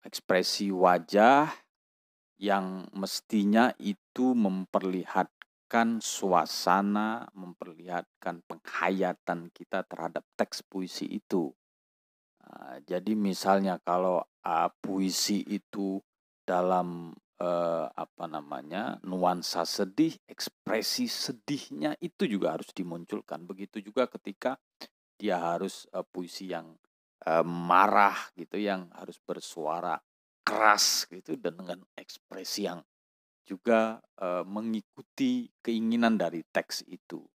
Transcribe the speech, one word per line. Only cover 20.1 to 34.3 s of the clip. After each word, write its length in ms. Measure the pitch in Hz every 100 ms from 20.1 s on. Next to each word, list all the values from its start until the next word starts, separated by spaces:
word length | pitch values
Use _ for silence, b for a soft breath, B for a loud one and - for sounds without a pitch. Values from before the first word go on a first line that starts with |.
| - _
ekspresi 800 | - - _ - 220 - - 117
sedihnya 880 | - - 127 - 143 - 147 151 151
itu 240 | 175 _ 208
juga 320 | 202 82 80
harus 160 | -
dimunculkan. 720 | - 87 85 87 107 - 76 87
Begitu 320 | 95 101 110
juga 320 | 101 117 123
ketika 480 | - - 98 127 135 _ _ B _ _
dia 240 | _ - 90
harus, 480 | 85 85 95 - -
eh, 80 | 92
puisi 480 | - 92 87 - 95
yang, 240 | 85 82 82 _ _ _ _
eh, 240 | - 82 82
marah 720 | 85 87 90 101 101 101 - -
gitu, 240 | - 82 95
yang 320 | 104 95 87 -
harus 240 | - -
bersuara 800 | - 87 - 82 76 85 87 80 _ _ _ _
keras 640 | - 107 107 104 - - -
gitu, 320 | 92 - 135
dan 160 | 92
dengan 240 | 85 90 90 92
ekspresi 720 | - - - _ 95 92 - 95
yang 160 | 87 - _ _ _ _ _ _
juga, 560 | 95 - 113 110 113 _ -
eh, 240 | 92